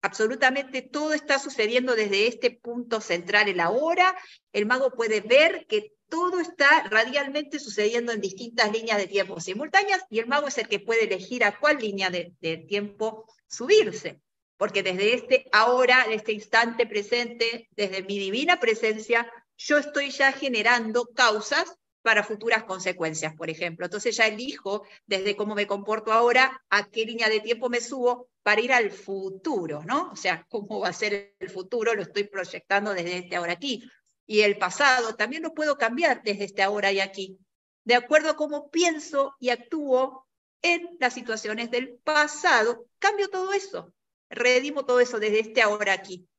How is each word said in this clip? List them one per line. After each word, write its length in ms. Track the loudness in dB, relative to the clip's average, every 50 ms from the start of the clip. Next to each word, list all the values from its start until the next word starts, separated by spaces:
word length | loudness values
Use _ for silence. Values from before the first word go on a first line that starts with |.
Absolutamente 800 | -4 -6 -2 0 0 0 2 2 2 2 2 0 -6 -6 -8 -10
todo 320 | -8 -6 -6 -4 -2 -2 -2
está 240 | -4 0 -2 -2 -2
sucediendo 580 | -2 -6 -4 -2 -2 2 2 0 0 2 0
desde 320 | 0 0 0 2 2 2 0
este 220 | 0 0 -2 -2
punto 480 | -2 _ _ -10 -8 -8 -6 -4 -4 -4
central, 480 | -2 -2 -4 -4 -2 2 2 2 4 4
el 100 | 2 0
ahora. 560 | 0 2 2 0 0 0 4 4 4 4 4 0 -10 -18 -20 _ _ _
El 140 | _ -2 0
mago 240 | 2 2 2 2 0
puede 280 | 0 0 -2 0 0 -2
ver 460 | 2 6 6 6 6 6 2 -2 -6
que 280 | _ -2 -2 -2 -4 _ _ _ _
todo 300 | -4 -2 -2 0 0 -2
está 460 | -4 -4 0 4 6 6 6 6 4 2
radialmente 680 | 2 2 2 2 0 -2 -2 -2 -4 -6 -6 -6 -8 -10
sucediendo 540 | -10 -6 -2 0 0 0 0 0 -2 -2
en 80 | -4 -4
distintas 500 | -4 -6 -8 -8 -14 -8 0 0 2 2
líneas 280 | 2 -4 -2 0 0 0
de 100 | 0 0
tiempo 320 | 0 -2 -2 -2 -4 -10
simultáneas 640 | -8 -8 -8 -8 -8 0 0 0 2 2 -2 -2 -2 _
y 120 | -4 -4
el 60 | -2 0
mago 180 | -2 0 0
es 120 | -2 -4 -4
el 100 | -4 -4
que 100 | -4 -6
puede 260 | -2 0 0 2 2
elegir 380 | 0 -2 -4 -4 -8 -2 0
a 160 | 0 0 0 2
cuál 200 | 2 2 2 2
línea 320 | -2 -6 -4 -2 -4 -2
de, 240 | -2 -4 -8 -8 _ _
de 180 | -6 -6 -6 -6
tiempo 680 | -8 -6 -4 -4 -4 -6 -8 _ -6 -6 -6 -10 -20 _ _ _ _ _
subirse. 720 | -12 -12 2 6 6 6 6 4 -2 -8 -10 -12 -12 _ _ _ _ _ _ _ _
Porque 260 | _ -4 -2 0 -2 -2
desde 300 | -2 -2 2 2 2 2
este 340 | 0 2 2 2 2 2 4
ahora, 540 | 4 4 6 6 4 4 4 6 6 6 4 4
de 60 | 0
este 180 | -4 -2 -4
instante 540 | -6 -6 -6 _ 2 4 4 2 2 -2 -2
presente, 840 | 0 0 -6 -4 -2 -2 -2 -2 -4 -4 -4 -4 -4 -4 -8 -14 _
desde 300 | _ -4 -4 -2 -2 -6 -6
mi 140 | -6 -6 -4
divina 420 | -4 -4 -2 -2 2 2 2 2
presencia, 680 | 2 0 0 2 0 -2 -2 -4 -2 0 0 0 0 -2 -12 -20 _ _ _
yo 220 | _ -2 2 2 2
estoy 320 | 2 0 -4 -4 -4 -4
ya 200 | -2 2 2 2
generando 720 | 2 0 -4 -4 -2 0 2 2 2 2 0 0 -2 -2 -2 -2 2
causas 640 | 4 4 4 4 2 -2 -2 -2 -2 -2 -4 -8 _ _ _ _ _
para 200 | _ 2 2 2
futuras 400 | 2 -2 -6 -6 -2 0 0 0 0
consecuencias, 720 | -4 -8 -6 -4 -6 -4 -2 -4 -4 -4 -4 -8 -8 -8
por 160 | -8 -10 -10
ejemplo. 360 | -8 -6 -8 -8 -6 -8 -10
Entonces 300 | -8 -8 -4 -4 -4 2
ya 120 | 2 2 2
elijo 560 | 2 -4 -10 -10 -12 -10 _ -6 -6 -6 -6 -12 -20 -20 _
desde 280 | _ -4 -2 0 -2 -2
cómo 220 | -2 -4 -4 -2
me 100 | -4 -2
comporto 460 | -2 -4 -6 -2 -4 -4 -4 0 2
ahora, 500 | 4 4 4 6 6 4 4 2 0 -8 _ _
a 180 | 0 0 0 -2
qué 160 | -4 -6 -6
línea 240 | -4 -4 -2 0 0
de 120 | 0 0
tiempo 280 | 0 -2 -4 -4 -2 -4
me 120 | -4 -4
subo 480 | -4 -6 -6 -2 0 0 0 -2 -8 _ _ _ _
para 160 | 2 2 2
ir 120 | 2 2
al 200 | 2 2 2 0
futuro, 920 | -4 -10 -10 -10 -8 -8 -8 -10 -12 -8 _ -4 -2 -2 -4 -4 -8 -8 -6
¿no? 280 | -4 -2 -2 -4 -4
O 40 | -10
sea, 300 | -6 -4 -4 -4 -4 -6 _
cómo 300 | -10 -10 -8 -8 -6 -4
va 120 | -4 -4
a 20 |
ser 420 | -4 -4 -4 -4 -4 -4 -8 _ _ _
el 100 | -14 -12
futuro, 440 | -12 -12 -10 -6 -4 -2 0 0 0
lo 80 | -2
estoy 220 | -4 -4 -4 -4 -4
proyectando 720 | -4 -6 -10 -10 -8 -12 -16 _ _ 0 0 0 0 -4
desde 240 | -4 -4 -4 -6 -8
este 160 | -8 -6 -6
ahora 200 | -6 -4 -4 -6
aquí. 280 | -6 -4 -6 -6 -6 -8 -18 _ _ _ _ _ _ _
Y 180 | 0 2 4
el 140 | 4 4 4
pasado 600 | 0 -2 -4 0 2 4 4 4 4 0 -4 -4
también 260 | -4 -4 -4 -4 -8
lo 100 | -8 -8
puedo 240 | -6 -4 -2 -2 0
cambiar 460 | 0 0 -2 0 0 2 2 2 0
desde 220 | -2 -4 -4 -4 -6
este 180 | -8 -2 0
ahora 300 | 0 0 0 0 0 0
y 80 | 2 0
aquí. 380 | -2 -2 -4 -10 -10 -10 -12 _ _ _ _ _ _ _ _ _ _
De 120 | 2 2
acuerdo 340 | 2 4 4 4 4 4 4
a 60 | -2
cómo 340 | -2 -2 -4 -4 -8 -8 -4
pienso 640 | 0 2 2 2 0 -2 -8 -4 -2 -2 -2 -2 -4 _
y 80 | -2 -2
actúo 800 | -2 -2 -4 _ -6 -6 0 2 2 2 2 0 -4 -14 _ _ _ _ _ _ _ _
en 340 | 0 0 2 0 -2 -10 -6 -2
las 120 | -2 -2
situaciones 600 | -2 -4 -8 -8 -8 -6 -6 -8 -6 -6 -6 -4
del 260 | -4 -4 -4 -6 -14 _ _
pasado, 840 | 0 2 2 2 2 -2 0 2 4 4 4 4 2 -2 -4 -10 _ _ _
cambio 280 | 0 0 2 2 -4 -2
todo 220 | -2 -6 -4 -2
eso, 400 | -2 -4 -4 -6 -14 -14 -14 -16 _ _ _ _ _ _ _ _
redimo 540 | -8 0 2 4 4 4 2 0 -6 -6 0
todo 160 | 2 4 4
eso 180 | 4 4 2 -2
desde 220 | -2 2 2 0
este 200 | 0 0 2 2
ahora 320 | 4 4 2 0 0 0
aquí. 360 | 0 -2 -2 -12 -16 -16 -16 _ _